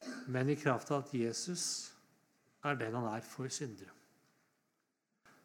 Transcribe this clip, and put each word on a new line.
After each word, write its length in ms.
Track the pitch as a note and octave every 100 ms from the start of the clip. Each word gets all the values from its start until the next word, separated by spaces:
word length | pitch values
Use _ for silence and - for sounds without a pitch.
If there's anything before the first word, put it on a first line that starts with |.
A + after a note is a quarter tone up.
| - - C3
men 180 | B2+ C3+
i 80 | D3
kraft 320 | C#3+ A#2+ -
av 140 | C#3+
at 100 | C3
Jesus 500 | B2+ A#2 - F3+ F3 - - - - _ _ _ _ _ _ D3
er 120 | C3
den 180 | A2 A#2+
han 140 | A2+
er 160 | A2+ -
for 240 | - B2+
syndere. 400 | - C3+ G2 - - - _ _ _ _ _ _ _ _ _ _ _ - -